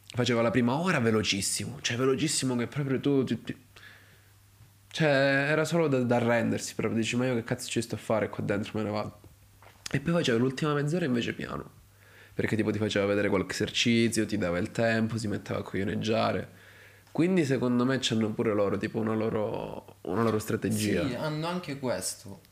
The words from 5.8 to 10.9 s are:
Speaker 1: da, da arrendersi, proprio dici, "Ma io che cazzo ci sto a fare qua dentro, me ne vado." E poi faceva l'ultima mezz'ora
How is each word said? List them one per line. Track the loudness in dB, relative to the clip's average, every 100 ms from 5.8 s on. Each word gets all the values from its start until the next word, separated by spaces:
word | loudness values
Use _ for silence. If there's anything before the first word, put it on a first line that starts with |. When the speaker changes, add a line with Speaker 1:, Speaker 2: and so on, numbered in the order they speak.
| 2
Speaker 1:
da, | 2
da | 2 2
arrendersi, | 4 2 2 -2 -4 -4
proprio | -2 0
dici, | 0 0
"Ma | 0
io |
che | 0
cazzo | -2 -4 -4
ci | -4
sto | -4 -6
a |
fare | -2 -2 -2
qua | -4
dentro, | -2 -2 -4 -4
me |
ne | -4
vado." | -4 -6 -12 -20 -20 -20 -20 -20 -18 -6
E | -4
poi | 0
faceva | 0 2 2
l'ultima | 0 0 0
mezz'ora | 0 0